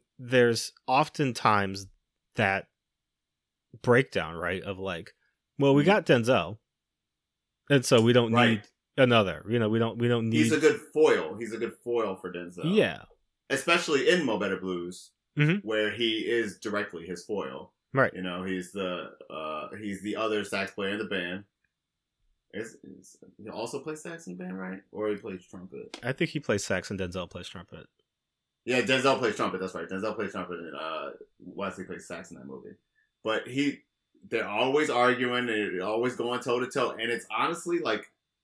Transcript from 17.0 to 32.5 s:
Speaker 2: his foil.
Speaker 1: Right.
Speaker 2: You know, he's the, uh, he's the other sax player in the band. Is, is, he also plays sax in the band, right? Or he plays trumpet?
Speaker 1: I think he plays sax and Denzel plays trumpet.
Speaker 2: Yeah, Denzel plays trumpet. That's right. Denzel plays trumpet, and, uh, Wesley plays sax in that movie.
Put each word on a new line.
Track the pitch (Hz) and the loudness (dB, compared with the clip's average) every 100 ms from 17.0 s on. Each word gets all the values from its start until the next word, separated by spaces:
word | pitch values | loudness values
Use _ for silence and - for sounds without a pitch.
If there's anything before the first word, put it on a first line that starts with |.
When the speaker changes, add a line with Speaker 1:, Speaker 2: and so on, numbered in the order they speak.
| 85 | -10
Speaker 2:
his | 87 | -10
foil. | - 101 67 67 - _ _ | -8 -6 -6 -10 -16 _ _
Speaker 1:
Right. | 135 123 | 0 0
Speaker 2:
You | 95 | -2
know, | 92 90 | -8 -6
he's | 95 92 90 | -4 -6 -6
the, | 98 92 87 73 - - | -6 -4 -6 -8 -16 -16
uh, | 78 78 76 73 101 | -12 -8 -8 -10 -10
he's | 107 95 | -10 -8
the | 101 107 | -6 -4
other | 110 107 | -2 -2
sax | 98 101 98 | -2 -4 -6
player | - 98 | -6 -6
in | 104 | -4
the | |
band. | 104 95 87 92 104 _ _ _ _ _ _ _ _ _ _ | -4 -6 -6 -8 -12 _ _ _ _ _ _ _ _ _ _
Is, | - 113 - | -12 -12 -14
is, | - - 95 - 95 - | -20 -20 -20 -20 -20 -20
he | 104 | -14
also | 95 123 139 | -8 -8 -8
plays | 156 151 | -8 -10
sax | 175 165 - | -12 -14 -12
in | 180 | -12
the | |
band, | 180 - | -10 -10
right? | 185 95 - | -10 -12 -12
Or | 98 107 | -6 -4
he | 101 | -4
plays | 110 95 - | -8 -12 -14
trumpet? | 98 90 67 - - | -18 -14 -16 -14 -8
Speaker 1:
I | 120 | -6
think | - 160 | -2 -4
he | 151 | -4
plays | - 104 | 0 0
sax | - 92 - | 0 -4 -4
and | 98 | -6
Denzel | 92 92 87 | -4 -6 -10
plays | 90 87 | -12 -14
trumpet. | 92 85 82 - _ _ _ _ _ _ _ 117 | -16 -16 -18 -20 _ _ _ _ _ _ _ -2
Speaker 2:
Yeah, | 123 | 0
Denzel | 107 131 135 131 | 2 4 4 4
plays | 120 - | 2 0
trumpet. | 104 90 | -2 -2
That's | 92 | -6
right. | 85 85 | -6 -8
Denzel | 95 107 | -6 -4
plays | - 98 | -4 -6
trumpet, | 98 87 87 | -6 -8 -10
and, | 82 71 | -10 -10
uh, | 80 78 71 - - _ | -8 -8 -8 -12 -18 _
Wesley | 90 85 98 92 | -16 -8 -8 -8
plays | 90 90 - | -12 -12 -12
sax | 87 92 | -14 -14
in | - | -16
that | |
movie. | 67 | -16